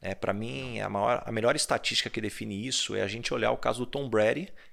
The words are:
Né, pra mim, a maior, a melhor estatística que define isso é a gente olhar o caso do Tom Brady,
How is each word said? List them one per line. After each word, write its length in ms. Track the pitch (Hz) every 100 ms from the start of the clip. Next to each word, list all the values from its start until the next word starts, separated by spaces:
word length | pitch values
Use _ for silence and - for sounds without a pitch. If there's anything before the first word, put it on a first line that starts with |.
Né, 140 | 98 95
pra 160 | 92
mim, 480 | 101 113 135 131 113
a 80 | 104
maior, 340 | 101 110 120
a 60 | -
melhor 240 | 113 113
estatística 560 | 147 - 123 - - -
que 100 | -
define 460 | 110 - 110 98 120
isso 300 | 127 - 101
é 60 |
a 60 | 101
gente 240 | 113 120
olhar 200 | 127 113
o 40 | 117
caso 280 | - 117
do 20 | 123
Tom 220 | 139 139
Brady, 440 | 110 107 127 196 - -